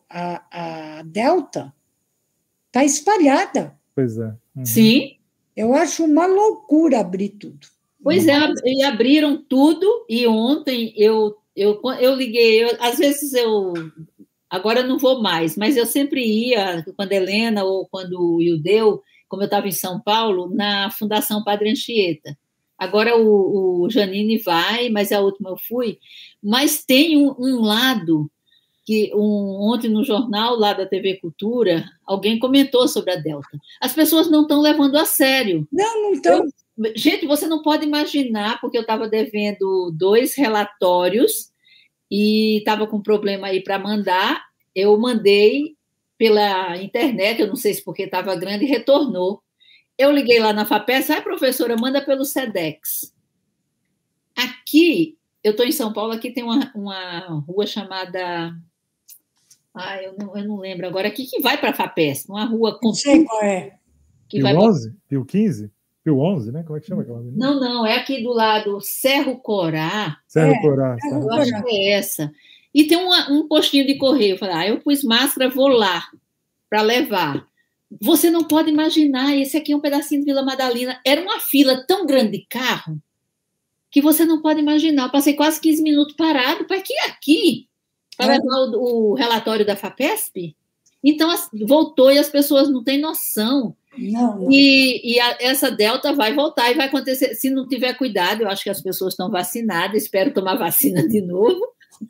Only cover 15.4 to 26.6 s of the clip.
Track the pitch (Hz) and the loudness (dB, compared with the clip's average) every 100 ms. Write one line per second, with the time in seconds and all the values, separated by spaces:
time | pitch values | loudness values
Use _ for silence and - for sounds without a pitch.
15.4 | 165 180 214 269 233 285 285 294 233 214 | -2 -2 0 2 0 0 -2 -2 0 0
16.4 | 240 240 190 175 160 - 196 196 185 208 | 0 -2 -2 -4 -8 -8 -4 -2 0 -2
17.4 | 233 208 190 190 180 190 185 180 175 170 | -2 -2 -2 -4 -6 -10 -10 -4 -2 0
18.4 | 170 160 156 214 220 - - _ _ 190 | 0 0 2 2 2 0 -4 _ _ -6
19.4 | 196 202 202 180 185 185 220 220 226 185 | -2 -2 -2 -6 -8 -6 -2 0 0 -2
20.4 | 180 190 208 202 196 - 208 214 - 214 | -2 -4 -2 -2 -4 -6 -4 -2 -2 -4
21.4 | 208 208 214 214 - 233 185 160 - 147 | -2 -2 -2 -2 -2 -2 0 -2 -10 -18
22.4 | _ _ _ - 185 202 220 233 220 208 | _ _ _ -10 -4 0 2 4 4 4
23.4 | 185 202 185 180 175 226 202 190 214 220 | 2 0 0 0 0 0 -2 -2 -2 -2
24.4 | 185 170 180 233 247 208 202 208 196 196 | 0 0 0 -2 -2 -2 0 0 0 -2
25.4 | 185 180 - 233 240 - _ - - _ | -8 -12 -8 -6 -6 -8 _ -20 -20 _
26.4 | 202 240 | -2 0